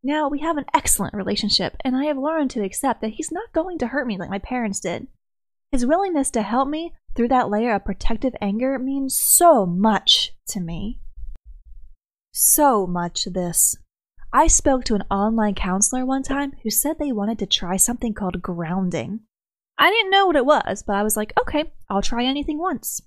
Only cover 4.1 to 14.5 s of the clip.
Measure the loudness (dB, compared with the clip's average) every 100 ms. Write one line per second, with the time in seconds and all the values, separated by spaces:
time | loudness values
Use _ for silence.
4.1 | -4 -4 -6 -4 -4 -2 -4 -4 -6 -8
5.1 | _ _ _ _ _ _ 0 4 2 2
6.1 | 0 0 -2 0 0 0 -2 -8 -12 _
7.1 | -2 2 4 2 0 0 0 -2 0 2
8.1 | 2 0 -2 -2 0 -2 -2 -2 -2 -2
9.1 | -2 2 6 8 6 4 2 2 2 2
10.1 | 2 0 -8 -8 -8 -6 -6 -6 -8 -12
11.1 | -10 -12 -12 -18 -20 -18 -18 -18 -20 _
12.1 | _ _ 0 2 6 6 4 0 -2 -4
13.1 | -4 -4 -4 -2 0 0 0 -12 _ _
14.1 | -16 0 4 6